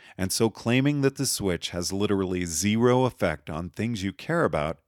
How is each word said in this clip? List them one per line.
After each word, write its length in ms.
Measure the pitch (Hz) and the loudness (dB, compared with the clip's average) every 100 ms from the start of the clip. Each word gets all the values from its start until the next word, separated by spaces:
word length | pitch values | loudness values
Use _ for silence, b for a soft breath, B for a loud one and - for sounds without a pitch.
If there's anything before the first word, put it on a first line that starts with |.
| B B | B B
and 140 | 92 | -4
so 180 | - 113 | 0 0
claiming 520 | - 117 123 139 147 | 0 0 2 2 2
that 140 | 135 135 | 0 0
the 100 | 131 | -2
switch 440 | - 101 82 - | -2 -2 -2 -4
has 220 | 90 85 | -6 -4
literally 520 | 98 104 98 92 92 | -2 0 0 0 -2
zero 600 | 87 82 101 110 123 127 | -2 0 2 4 4 4
effect 440 | 127 - 92 76 - | 2 0 -2 -2 -6
on 220 | 80 87 | -8 -8
things 320 | - 113 113 | -6 -4 -4
you 100 | 98 | -6
care 320 | - - 170 | -6 -4 0
about 340 | 120 80 76 - | 0 0 -2 -6